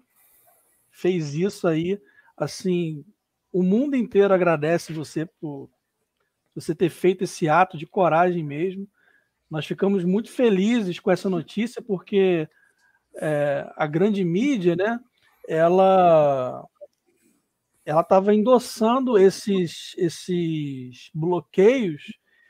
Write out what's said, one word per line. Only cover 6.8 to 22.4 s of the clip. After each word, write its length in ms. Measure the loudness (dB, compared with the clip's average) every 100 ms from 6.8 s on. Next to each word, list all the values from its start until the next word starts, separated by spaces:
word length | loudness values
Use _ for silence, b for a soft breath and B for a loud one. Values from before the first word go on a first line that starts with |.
| -2
feito 340 | 0 -2 0
esse 240 | -6 -4 2
ato 280 | 2 2 -2
de 100 | -10
coragem 580 | 0 2 2 2 0
mesmo. 440 | -6 -6 -6 -8 -16 _ _ _ _ _ _
Nós 160 | -10 -8
ficamos 380 | -2 0 0
muito 260 | 0 -2 -4
felizes 680 | 0 2 2 2 0 -2 -4
com 100 | -2
essa 180 | -2 0
notícia, 540 | -4 -6 -6 -8 -8
porque, 680 | -8 -8 -2 0 2 0 -4 _ _ _ _ _ _ -8
é, 520 | -4 -2 -2 -4 -8 -6
a 100 | -4
grande 380 | 0 0 0
mídia, 520 | 0 0 0 0 0 0
né, 240 | -2 -4 -10 _ _ _ -6
ela, 1160 | 0 4 6 6 6 6 6 4 0 -4 -8 -16 _ -20 _ _ _ _ _ _ _ _ _
ela 200 | -2 -2
tava 280 | 4 4 4
endossando 840 | 2 4 2 2 -2 0 0 2 4
esses, 760 | 4 4 -2 -2 -2 -8 -16 -6
esses 1120 | -6 -6 -6 -4 -2 -4 -6 -10 -14 -18 -14
bloqueios, 1000 | -6 -4 -4 -4 2 4 4 -2 -6 -14 -20 _ _